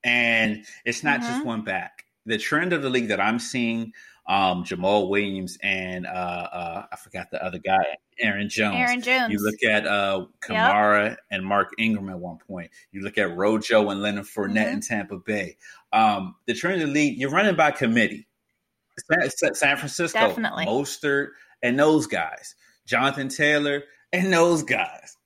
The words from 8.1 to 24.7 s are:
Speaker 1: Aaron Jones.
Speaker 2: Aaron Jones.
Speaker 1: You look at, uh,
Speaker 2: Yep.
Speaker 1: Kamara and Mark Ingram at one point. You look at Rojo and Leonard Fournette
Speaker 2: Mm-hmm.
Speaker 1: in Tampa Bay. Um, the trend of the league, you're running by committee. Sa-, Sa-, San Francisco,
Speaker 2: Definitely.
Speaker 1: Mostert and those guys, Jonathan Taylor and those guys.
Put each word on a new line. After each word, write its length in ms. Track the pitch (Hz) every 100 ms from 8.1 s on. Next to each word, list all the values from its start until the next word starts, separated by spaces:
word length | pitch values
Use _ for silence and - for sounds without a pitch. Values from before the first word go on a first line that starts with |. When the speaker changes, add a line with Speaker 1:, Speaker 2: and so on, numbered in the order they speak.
| -
Speaker 1:
Aaron 300 | 113 98 208
Jones. 260 | - 107 247
Speaker 2:
Aaron 260 | 247 247
Jones. 300 | 240 262 233
Speaker 1:
You 80 | 104
look 240 | 104 -
at, 240 | 117 104 -
uh, 380 | 101 98 98 90
Speaker 2:
Yep. 140 | _
Speaker 1:
Kamara 760 | - 220 - 104 104 104 104 - _
and 120 | 98
Mark 280 | 95 101 95 -
Ingram 300 | 113 104 98
at 100 | 90
one 180 | 87 80
point. 320 | - 92 82 - _
You 100 | 98
look 160 | 98 107
at 180 | 95 85
Rojo 540 | 101 107 - 110 104
and 120 | 98
Leonard 220 | 104 101 95
Fournette 400 | - 98 104 107
Speaker 2:
Mm-hmm. 80 |
Speaker 1:
in 80 | 104
Tampa 360 | - 110 95 95
Bay. 400 | - 104 87 - - - _
Um, 440 | 107 110 101 92 - -
the 80 |
trend 280 | 117 175 190
of 60 | 151
the 40 |
league, 240 | 143 147 120
you're 140 | 135
running 240 | 160 208 170
by 160 | 151
committee. 560 | - 123 117 104 - - _ _ _ _ _ _ - -
Sa-, 200 | 165 139
Sa-, 240 | - 151
San 240 | - 143 143
Francisco, 420 | 147 - 165 220
Speaker 2:
Definitely. 460 | 220 233 220 - 170
Speaker 1:
Mostert 640 | 220 143 - 147 139 135 - - _
and 160 | 123 127
those 260 | 151 156 -
guys, 480 | 95 80 - - - _ _ -
Jonathan 440 | 120 135 135 135
Taylor 540 | 131 147 147 147 143 143 _ _
and 180 | 180 190
those 300 | 175 170 160
guys. 520 | 151